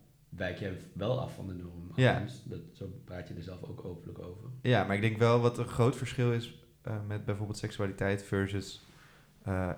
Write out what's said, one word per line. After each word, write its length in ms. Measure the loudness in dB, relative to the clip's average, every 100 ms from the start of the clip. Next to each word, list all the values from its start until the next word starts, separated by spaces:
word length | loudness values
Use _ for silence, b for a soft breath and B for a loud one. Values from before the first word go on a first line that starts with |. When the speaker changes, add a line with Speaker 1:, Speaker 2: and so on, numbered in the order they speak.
| _ _ -14
Speaker 1:
wijk 280 | -4 -4 -2
jij 200 | -6 -6 -10
wel 260 | -4 0 0
af 140 | -2 -6
van 120 | -8
de 60 |
norm. 380 | -8 -10 -10 -4 4
Speaker 2:
Ja. 160 | 4
Speaker 1:
Althans, 300 | 4 -2 -8 -10
dat, 140 | -10 -10
zo 140 | -12 -12 -12
praat 240 | -12 -12 -10
je 60 |
er 100 | -10
zelf 200 | -10 -10
ook 220 | -12 -10 -10
openlijk 340 | -10 -12 -12
over. 300 | -12 -12 -12 -2
Speaker 2:
Ja, 220 | 4 4
maar 120 | 6 4
ik 60 |
denk 160 | 2 6
wel 220 | 6 8
wat 160 | 6 2
een 100 | -2
groot 280 | 4 4 4
verschil 380 | -2 2 2
is, 320 | 2 -2 -14 -20 _
eh, 240 | -6 -4 -4
met 180 | -4 -2
bijvoorbeeld 320 | -2 -2 -4
seksualiteit 680 | -4 -2 -4 0 0 0
versus, 640 | 2 2 2 0 -4 -12 B B B B B B
eh, 260 | -2 0 0